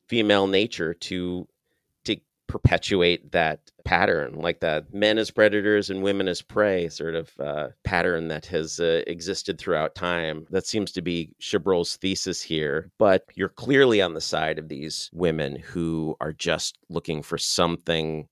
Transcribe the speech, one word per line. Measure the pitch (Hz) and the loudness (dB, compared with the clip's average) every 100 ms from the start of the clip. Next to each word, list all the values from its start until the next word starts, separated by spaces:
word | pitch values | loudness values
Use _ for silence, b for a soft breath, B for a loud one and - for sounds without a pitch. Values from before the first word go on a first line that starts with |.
| - | -4
female | 117 104 101 98 | 0 4 4 4
nature | 98 104 - 82 | 2 0 -2 -4
to, | 87 - 92 90 90 - _ _ _ _ _ | -4 -6 -4 -4 -6 -10 _ _ _ _ _
to | - 98 _ _ - | -4 -4 _ _ -12
perpetuate | - - 85 - 98 87 87 - | 0 2 2 2 2 4 2 0
that | 87 80 76 _ _ | 0 0 -2 _ _
pattern, | - 87 101 82 69 | 0 2 4 2 -2
like | 73 82 82 | -4 -4 -2
the | 85 76 76 | 0 -2 -4
"men | 101 107 110 | 0 2 2
as | 107 | 0
predators | - 107 104 104 104 95 | 4 4 4 2 2 0
and | 95 | -2
women | 98 98 95 | 0 0 -2
as | 87 | -4
prey" | - 107 104 92 82 | -4 0 2 2 -2
sort | - 80 | -4 -4
of, | 82 78 - | -4 -6 -8
uh, | 71 73 69 - | -6 -4 -8 -8
pattern | - 90 87 82 82 | -2 0 2 0 -2
that | 78 | -6
has, | - 85 78 - | -4 -4 -4 -2
uh, | 85 82 - | 2 2 0
existed | 85 82 90 - 82 | -6 -6 -6 -6 -6
throughout | 98 78 78 | -2 0 -2
time. | - 87 87 80 78 80 | -4 -4 -2 -4 -6 -4
That | 92 - | -4 -2
seems | 110 95 | -2 -2
to | 90 | -4
be | 85 85 80 - | -4 -4 -6 -10
Chabrol's | - 101 85 87 87 - | -4 -2 2 0 0 -4
thesis | 95 95 95 85 | -4 -4 -4 -6
here, | - 80 76 76 - - | -4 -2 -2 -2 -6 2
but | 104 95 - | 4 4 0
you're | - 92 | -6 -6
clearly | - 113 139 131 104 | -4 2 6 6 6
on | 90 | 2
the | 80 | -2
side | - 82 80 78 | -4 -2 -2 -4
of | 78 | -6
these | 71 78 - - | -10 -8 -10 -10
women | 82 87 80 71 69 | 0 0 0 -2 -6
who | - 87 82 80 78 - | -8 -4 -2 -2 -4 -4
are | 78 | -6
just | 78 85 80 - - - | -4 -2 -2 -2 -10 -8
looking | 85 - 76 | -8 -4 -6
for | - 82 | -4 -4
something | - - 85 85 - 82 80 78 73 | -2 2 2 0 -2 -2 0 -4 -10